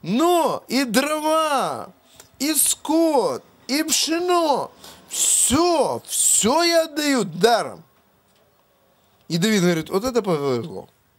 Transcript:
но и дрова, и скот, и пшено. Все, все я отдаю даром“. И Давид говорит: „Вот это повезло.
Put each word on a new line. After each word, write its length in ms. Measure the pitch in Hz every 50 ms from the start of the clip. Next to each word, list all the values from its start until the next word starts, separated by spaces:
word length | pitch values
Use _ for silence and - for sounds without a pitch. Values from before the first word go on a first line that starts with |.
| -
но 600 | 156 202 247 320 349 359 339 311 240 151 - -
и 160 | - - 262 277
дрова, 1080 | 247 190 247 277 294 311 311 302 311 311 320 320 311 285 254 202 160 135 113 - - - _ _ _ _ - - _ _
и 160 | - 262 302 311
скот, 880 | 277 - - - - - - 311 330 330 320 302 262 202 160 127 113 - _ _ _ _
и 140 | - 254 302
пшено. 920 | 311 311 - - - 285 330 339 359 359 359 349 330 302 269 190 135 - - - - - - - -
Все, 960 | - - - - - - - - - 233 302 339 359 339 302 240 165 123 117 -
все 560 | - - - - - - - - 214 269 320
я 220 | 349 339 339 330 320
отдаю 400 | 320 294 302 294 294 277 247 202
даром“. 600 | 190 151 175 185 233 240 208 170 123 98 85 - _ _ _ _ _ _ _ _ _ _ _ _ _ _ _ _ _ _ _ _ _ _ _ _ _ _ _ _
И 120 | - 160 175
Давид 220 | 175 220 214 202
говорит: 280 | 170 180 170 160 156 151
„Вот 140 | 170 190 220
это 160 | 262 233 240
повезло. 640 | 208 202 170 147 143 139 127 120 107 82 95 92 - - _ _ _ _ _